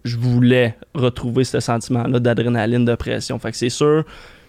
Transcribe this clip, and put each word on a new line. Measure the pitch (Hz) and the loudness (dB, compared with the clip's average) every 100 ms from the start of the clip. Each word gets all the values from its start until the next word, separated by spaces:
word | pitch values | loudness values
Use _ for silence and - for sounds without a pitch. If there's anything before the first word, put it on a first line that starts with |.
je | 123 120 | -8 -4
voulais | 123 123 123 127 120 113 - 156 | 0 4 4 4 2 -2 -12 -2
retrouver | 123 - 123 117 | -2 -2 -4 -2
ce | 127 123 | 0 -2
sentiment-là | 123 117 - 123 117 123 | -2 -4 -2 -4 0 0
d'adrénaline, | 120 117 117 120 110 120 120 | 2 0 0 0 0 2 2
de | 117 | 0
pression. | - 117 - 123 | -2 -6 -6 -8
Fait | 113 | -8
que | 113 | -4
c'est | 120 | -4
sûr, | - 147 151 156 - - - | 0 2 2 0 -10 -20 -20